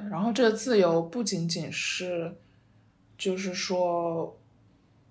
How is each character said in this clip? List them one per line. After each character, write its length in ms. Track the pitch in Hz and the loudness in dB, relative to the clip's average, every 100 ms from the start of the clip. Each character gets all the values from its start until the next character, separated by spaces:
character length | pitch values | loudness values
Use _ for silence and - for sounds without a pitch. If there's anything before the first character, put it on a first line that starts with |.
| 208 | -6
然 140 | 160 | -2
后 100 | 226 | 0
这 180 | 226 226 | 4 4
个 20 | 214 | 4
自 220 | 262 214 | 2 4
由 240 | 180 165 | 6 4
不 200 | 170 247 | 0 -4
仅 260 | 196 175 170 | -2 -2 -2
仅 220 | 165 151 | -4 -6
是， 640 | - - - 180 175 165 190 - _ _ _ _ _ _ - | -6 -6 -4 -4 -4 -6 -10 -20 _ _ _ _ _ _ -6
就 180 | 196 185 | -2 -2
是 160 | 196 | -4
说， 840 | 180 - 180 175 170 170 165 - - _ _ _ _ _ _ _ | -4 -2 0 2 2 0 -2 -4 -10 _ _ _ _ _ _ _